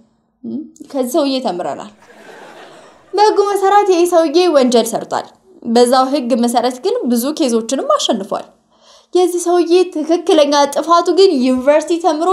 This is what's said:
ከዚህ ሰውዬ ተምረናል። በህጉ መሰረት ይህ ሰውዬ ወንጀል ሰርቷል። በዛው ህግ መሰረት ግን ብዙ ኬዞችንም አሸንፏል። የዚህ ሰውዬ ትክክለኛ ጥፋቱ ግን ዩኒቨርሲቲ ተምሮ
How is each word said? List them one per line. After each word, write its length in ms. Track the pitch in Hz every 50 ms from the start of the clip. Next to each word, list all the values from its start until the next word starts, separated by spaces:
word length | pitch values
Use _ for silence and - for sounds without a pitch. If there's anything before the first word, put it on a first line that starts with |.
| _ _ _ _ _ _ _ _ - 233 233 277 320 - _ - -
ከዚህ 260 | - - 269 247 240
ሰውዬ 240 | - 330 285 277 269 262
ተምረናል። 520 | 254 208 175 175 175 147 127 95 - - - _ _ _ - - - - - - - - - - - - - - - - _ _ _ -
በህጉ 260 | - 381 415 427 - 415 403
መሰረት 420 | 403 403 392 392 392 403 415 415 381
ይህ 140 | 370 330 349 349
ሰውዬ 300 | 359 330 330 311 277 349 359 349
ወንጀል 380 | 302 277 254 247 240 226 226
ሰርቷል። 400 | 226 202 165 - - - - - - _ _ _ _ - -
በዛው 420 | - 233 226 240 247 240 262 262 262
ህግ 240 | 262 277 302 247 233 262
መሰረት 400 | 226 240 240 240 240 226 262 262 -
ግን 160 | - 392 480 494
ብዙ 220 | 370 240 247 233 240 285 302
ኬዞችንም 540 | 311 320 247 233 226 226 - 269 277 494 571
አሸንፏል። 540 | 605 554 - - 269 196 196 - - - - - _ _ _ _ _ _ _ _ - _ _ _ -
የዚህ 260 | 349 370 349 349 349
ሰውዬ 300 | - 339 349 359 330 339 339 370 359 359
ትክክለኛ 640 | - 311 285 - 330 349 320 - 381 311 285 285 294 285 285 277
ጥፋቱ 360 | 277 - 302 320 339 339 349 359
ግን 180 | 320 359 392 381 320 262
ዩኒቨርሲቲ 580 | 240 254 254 254 247 285 294 311 302 311 349 330
ተምሮ 300 | 339 370 - 302 339 370